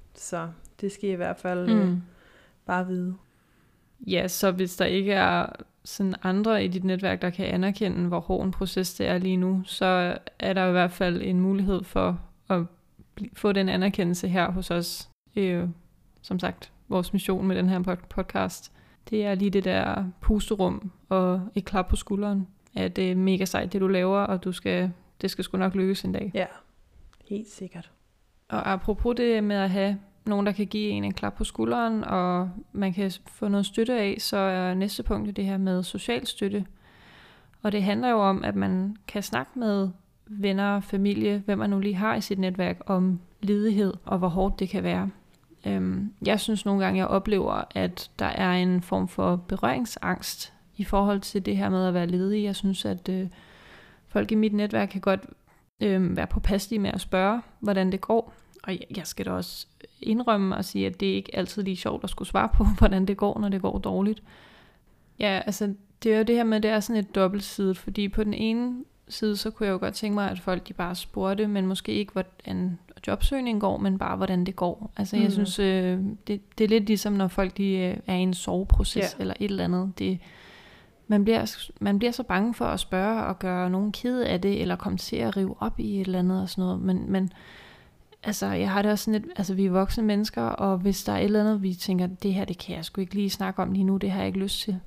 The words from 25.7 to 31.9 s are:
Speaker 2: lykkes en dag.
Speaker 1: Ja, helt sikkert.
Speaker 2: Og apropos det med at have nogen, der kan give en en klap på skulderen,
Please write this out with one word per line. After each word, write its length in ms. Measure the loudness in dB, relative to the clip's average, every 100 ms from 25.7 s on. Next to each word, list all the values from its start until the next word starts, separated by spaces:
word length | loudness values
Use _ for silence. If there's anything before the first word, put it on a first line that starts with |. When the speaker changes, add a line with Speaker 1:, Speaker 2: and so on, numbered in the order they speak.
| 2
Speaker 2:
lykkes 280 | 0 0
en 80 | -2
dag. 200 | -4 -4
Speaker 1:
Ja, 120 | -4 -6 -8 _ _ _ -20 -20 -20 -8
helt 180 | -8 -8
sikkert. 420 | -14 -14 -14 -20 _ _ _ _ _ _
Speaker 2:
Og 220 | -4 0
apropos 420 | 0 0 0 2 2
det 280 | 2 2
med 120 | 2 2
at 140 | 2
have 280 | 2 2 0 -6 _ -2
nogen, 200 | 0 2
der 60 |
kan 140 | 0 -2
give 220 | -2 -2
en 140 | -2
en 100 | -4
klap 200 | -4 -6 -4
på 80 |
skulderen, 600 | -6 -2 0 0 0